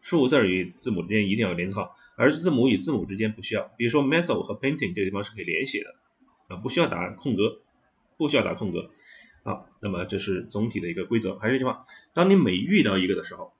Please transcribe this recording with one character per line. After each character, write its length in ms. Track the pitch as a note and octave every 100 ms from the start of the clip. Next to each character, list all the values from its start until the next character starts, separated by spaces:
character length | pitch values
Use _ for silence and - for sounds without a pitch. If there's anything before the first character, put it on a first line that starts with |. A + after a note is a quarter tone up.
数 260 | - E3+ B2+
字 80 |
儿 120 | C#3 G2+
与 280 | F#2 F2 -
字 100 | B2+
母 120 | F#2+
之 60 | E2+
间 200 | G#2+ G2+
一 80 | G#2+
定 80 |
要 60 | G#2
有 40 |
连 140 | F2 F#2
字 60 |
号， 200 | G2+ - - - -
而 160 | A#2+
字 180 | D#3+ F3
母 180 | C#3 C3
与 80 | G2
字 120 | F#2+
母 140 | B2+
之 120 | E2+ G2
间 180 | A2
不 80 | G#2+
需 120 | G#2+
要。 160 | G#2+ - _
比 80 |
如 60 | A#2
说 120 | D3
methyl 400 | C#3 D#3+ E3+ G#2+
和 120 | -
painting 400 | G#2 C3+ D3+ G#2
这 80 | F2
个 20 |
地 60 | G2
方 120 | G2
是 80 | G2+
可 100 | A2
以 20 |
连 220 | E2 D#2+ C3+
写 180 | -
的 100 | - - _ _ _ _ _
啊， 80 | F#2
不 140 | B2
需 100 | C3
要 80 | D3+
打 220 | F2+ F2+
空 260 | G#2+ C#3+ G2
格， 240 | G#2+ - _ _ _ _ _ _
不 120 | D3+
需 100 | C#3+
要 40 |
打 120 | -
空 180 | - G2+
格。 180 | E2+ - _ - - - _
好， 240 | - F#2 - _
那 100 | G#2
么 160 | F2+ F2+
这 100 | G2
是 260 | G2+ F#2
总 260 | - G2+ A#2
体 100 | G#2
的 80 | E2+
一 60 |
个 100 | E2+
规 140 | F2+ A#2
则。 200 | F#2+ F#2+
还 100 | G#2+
是 40 |
那 60 | C3
句 60 | B2+
话， 180 | - - - _
当 160 | - F#3
你 40 |
每 200 | G3 B2+
遇 280 | F2+ C#3 G3+
到 140 | A2+ F#2+
一 100 | F#2
个 80 |
的 80 | F2+
时 120 | -
候 180 | E2+ D#2+ _